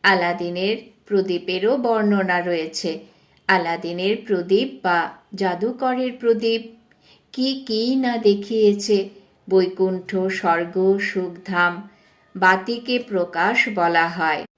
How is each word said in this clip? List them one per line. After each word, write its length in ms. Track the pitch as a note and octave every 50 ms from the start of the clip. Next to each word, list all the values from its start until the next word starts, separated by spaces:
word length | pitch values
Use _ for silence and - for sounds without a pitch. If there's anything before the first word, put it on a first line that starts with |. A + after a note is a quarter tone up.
| -
আলাদিনের 720 | G3 G3 F3+ F3 F3 F3 F#3 F3 F3 F3 F3+ F#3 G3+ A3+ A#3 - - _ _ _
প্রদীপেরও 720 | - G#3 G3 F#3+ F#3+ F3+ F3 F3 - F3+ F#3 F#3+ A3 C4+
বর্ণনা 640 | C4+ A#3+ A#3+ A3+ A3 G#3+ G#3 G3+ G3 F#3+ F#3 F3+ F3
রয়েছে। 580 | E3+ F3+ F3 E3 D#3 D#3+ D#3+ - - E3+ D#3+ - - - _ _ _ _ _ _ _
আলাদিনের 720 | - G3 F3+ E3+ E3 E3+ E3+ E3+ E3+ F3 F3 F#3 G3 G#3+ G#3+ -
প্রদীপ 520 | - G3+ F3+ E3+ F3+ F#3+ G#3+ C4 C4+ - - -
বা 340 | F#3 F3 E3+ D#3+ - - - _ _ -
জাদুকরের 800 | F#3 F#3+ F#3 F3 F3 G3+ A#3+ B3+ B3 C4+ B3+ B3+ B3+ B3+ B3+ A#3+
প্রদীপ 480 | - A#3+ A#3 A3+ G#3 G#3+ A3+ A3+ A3+ A3 - - _ _ _ _ _ _ _ - _ _ _ -
কি 300 | B3+ B3+ C4+ C4+ C4+ C4+
কি 280 | - A3 A3 A3+ A#3+ C4
না 220 | C4+ C4 B3 A#3+
দেখিয়েছে, 920 | A3+ A3 G#3 G3+ G3+ G3+ - A3+ A3 G#3+ G#3 G3+ G3+ - - G#3 G3 G3 - - - _ _ _ _ _ -
বৈকুণ্ঠ, 680 | F#3+ F#3+ F3+ F3+ F#3 - F#3+ F#3+ F#3 F#3 F3+ - -
স্বর্গ, 840 | F#3 F#3 F#3+ F#3+ - - F3 E3 E3 F3 E3+ F3 F#3 F#3 F#3+ G3
সুখধাম, 920 | G3+ G3 - - G3 F3+ F3 F3 F3 - - F#3+ F3 F3 F3 F3 F3+ G3 - _ _ _ _ _ _ _ _ _
বাতিকে 640 | F#3+ F#3 F#3 F#3+ F#3+ F#3+ - A#3+ A#3+ A#3+ - B3 B3
প্রকাশ 720 | A#3+ - G#3 F3+ F3 F3 - E3 F3 G3+ B3 B3 - A#3+ G#3
বলা 320 | F#3+ E3+ E3+ E3+ E3 E3
হয়। 380 | F3 E3+ F3+ E3 D#3+ D3+ D3 - - _